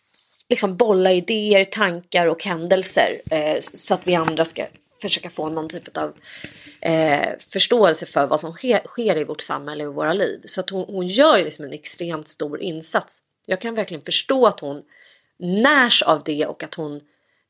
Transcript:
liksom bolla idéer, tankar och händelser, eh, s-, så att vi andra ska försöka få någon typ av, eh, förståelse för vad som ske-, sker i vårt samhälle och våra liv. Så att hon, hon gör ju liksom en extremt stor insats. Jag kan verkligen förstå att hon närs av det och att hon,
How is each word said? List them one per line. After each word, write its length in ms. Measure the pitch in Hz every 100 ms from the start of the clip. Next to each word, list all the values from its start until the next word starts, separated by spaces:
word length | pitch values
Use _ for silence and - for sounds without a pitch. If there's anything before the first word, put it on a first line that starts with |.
| _ - _ _ -
liksom 280 | 165 196 180
bolla 340 | 233 190 185
idéer, 520 | 180 180 220 208 202
tankar 640 | 196 214 202 170 - 180 170
och 160 | 165
händelser, 760 | 202 170 170 185 180 - 110 110 -
eh, 200 | 160 151
s-, 340 | 151 - - -
så 60 |
att 140 | 185 180
vi 80 | 175
andra 300 | 160 156 160
ska 200 | - - _ - -
försöka 280 | 202 - 180
få 200 | - 156
någon 200 | 160 160
typ 280 | 175 - -
av, 160 | 151 - - - - - - -
eh, 480 | - 160 156 143 - -
förståelse 680 | - 196 - 247 196 160 165
för 220 | 156 139
vad 120 | 151
som 140 | 160
ske-, 280 | 165 254 208 -
sker 320 | - 220 185
i 60 |
vårt 180 | 147 156
samhälle 440 | - 143 143 151 147
och 100 | 143
våra 180 | 151
liv. 280 | 185 165 - -
Så 160 | -
att 80 | -
hon, 160 | 190 185
hon 200 | 196 180
gör 300 | 196 302 240
ju 60 |
liksom 220 | 151 - 143
en 80 |
extremt 540 | 151 - - 170 160 156
stor 340 | - 151 143
insats. 580 | 190 160 160 208 - - _ _ -
Jag 140 | 190
kan 140 | 233 226
verkligen 280 | 196 160
förstå 420 | 156 165 - 269 233
att 120 | 180
hon 220 | 143 143 - _ - _ _ -
närs 640 | 175 196 254 294 240 -
av 220 | - 156
det 220 | 143 147 151
och 180 | -
att 100 | 151
hon, 220 | - 151 147 - _ _ _